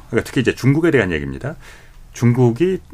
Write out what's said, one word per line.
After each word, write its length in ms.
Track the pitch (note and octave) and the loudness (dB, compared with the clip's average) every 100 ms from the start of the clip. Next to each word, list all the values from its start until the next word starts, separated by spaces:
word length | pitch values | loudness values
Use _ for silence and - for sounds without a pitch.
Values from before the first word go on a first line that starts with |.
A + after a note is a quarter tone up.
| - | -6
그러니까 180 | A2+ - | -6 -2
특히 140 | - | -2
이제 140 | A2+ | -2
중국에 360 | - B2+ C#3 E3 | 0 0 2 2
대한 220 | C#3 G2 | 2 2
얘기입니다. 440 | D#2 C#2 C2 C3+ E3 - - - - - | -2 -6 -8 -10 -12 -16 -20 -20 -20 -20
중국이, 680 | - A#2+ A#2+ B2 A2+ F3 F#3 - | -2 0 4 2 2 0 -2 -8